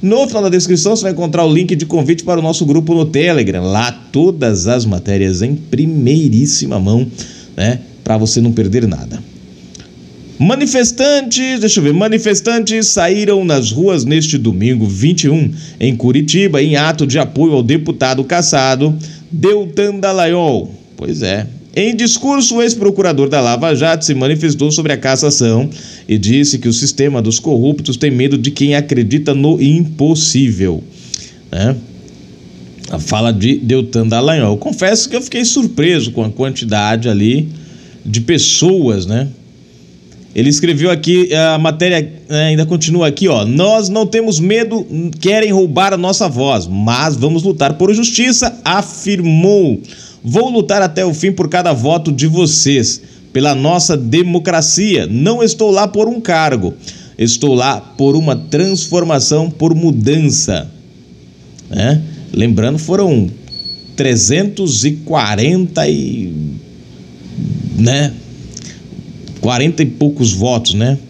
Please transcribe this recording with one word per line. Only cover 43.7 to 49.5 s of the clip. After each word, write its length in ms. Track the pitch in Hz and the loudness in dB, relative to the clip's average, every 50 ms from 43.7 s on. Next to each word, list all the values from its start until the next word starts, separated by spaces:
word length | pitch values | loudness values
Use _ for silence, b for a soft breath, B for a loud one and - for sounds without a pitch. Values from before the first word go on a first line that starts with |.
| 220 220 208 185 | 2 2 2 0
não 200 | 190 220 220 190 | 0 0 -2 0
temos 320 | - 220 226 226 202 151 | 0 -2 0 0 0 0
medo, 440 | 160 185 214 226 233 226 220 226 175 - 147 156 165 175 156 - | 0 2 2 2 0 0 -2 -4 -6 -4 -6 -6 -6 -6 -6 -2
querem 320 | - 185 202 220 220 208 202 | -2 0 2 2 2 2 2
roubar 400 | 190 190 175 139 151 190 196 196 | 2 2 2 2 0 0 2 0
a 40 | |
nossa 320 | 185 175 185 196 - 220 180 | 0 -2 -2 0 0 -2 -2
voz, 380 | 135 117 131 143 135 107 87 | 0 0 0 2 0 0 -2
mas 480 | 85 95 98 104 113 120 123 147 160 151 | -2 -4 -2 0 0 0 0 0 0 0
vamos 300 | 117 117 147 160 170 160 | 0 0 0 0 0 0
lutar 300 | 196 185 151 143 139 156 | 0 0 0 0 -2 0
por 200 | - 185 196 214 | 2 2 2 2
justiça", 640 | 214 233 226 - - 240 254 247 - - 233 - - - | 2 2 0 0 0 0 2 2 2 0 -2 -4 -6 -4
afirmou. 1160 | 151 175 196 202 - - - - 190 202 185 180 165 160 156 160 190 | -2 -2 -2 -2 -4 -10 -10 -4 -4 -2 0 0 2 2 4 4 4